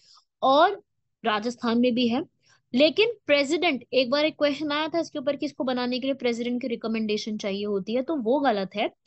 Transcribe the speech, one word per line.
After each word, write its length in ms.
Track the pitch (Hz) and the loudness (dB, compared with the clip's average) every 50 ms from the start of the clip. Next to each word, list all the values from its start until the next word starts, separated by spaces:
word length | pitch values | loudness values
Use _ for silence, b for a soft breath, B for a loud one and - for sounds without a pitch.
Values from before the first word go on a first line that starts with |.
| b b b b b b _ - | b b b b b b _ -2
और 400 | - 262 269 294 330 403 415 - _ _ _ _ _ _ _ _ - | 2 4 6 6 6 4 2 -2 _ _ _ _ _ _ _ _ -2
राजस्थान 540 | 220 214 208 214 247 240 - - 233 226 240 | -2 -2 -2 -2 -4 -6 -4 -2 0 2 2
में 160 | 240 254 226 | 2 2 2
भी 140 | 247 247 226 | 2 0 2
है। 160 | 233 269 349 - _ _ b b b b b - - | 0 -2 -4 -6 _ _ b b b b b -2 2
लेकिन 380 | 247 294 320 - - 427 480 453 - - | 4 4 4 6 4 2 2 0 -4 0
प्रेसिडेंट, 580 | - 285 285 285 262 320 311 349 339 285 233 - - | 2 2 2 2 2 0 0 2 0 0 -2 -4 -2
एक 180 | - 254 262 233 | 0 0 2 2
बार 140 | 269 294 302 | 2 2 2
एक 100 | 320 302 - | 0 0 0
क्वेश्चन 340 | 294 285 277 285 311 294 | 0 0 0 -2 -4 -4
आया 160 | 285 302 311 311 | -2 -2 -2 -2
था 100 | 330 339 | -2 -2
इसके 200 | 320 - - 294 | -4 -4 -6 -6
ऊपर 180 | 254 285 285 | -4 -4 -4
कि 100 | 285 302 | -2 -4
इसको 180 | 277 - - 294 | -8 -6 -4 -4
बनाने 340 | 254 254 247 247 247 247 247 | -4 -2 -2 -2 -2 -4 -4
के 80 | 240 | -2
लिए 80 | 269 277 | -4 -4
प्रेसिडेंट 480 | 269 247 240 233 226 240 240 247 247 | -2 -2 -2 -2 -2 -4 -4 -4 -4
की 60 | 254 240 | -4 -4
रिकमेंडेशन 680 | 233 233 240 226 226 220 220 208 208 214 - 226 214 | -6 -4 -4 -4 -4 -2 -2 -2 -2 -2 -4 -6 -8
चाहिए 280 | 208 - 202 196 202 208 | -6 -4 -4 -4 -4 -4
होती 300 | 208 202 196 190 - 226 | -2 -2 -4 -4 -2 -4
है, 80 | 254 | -4
तो 140 | 262 - 330 | -2 -2 -4
वो 240 | 285 220 220 262 302 | -2 0 0 2 2
गलत 300 | 277 269 214 202 190 190 - | 2 2 0 0 -2 -4 -4
है। 140 | 208 240 359 - _ _ | -4 -4 -4 -6 _ _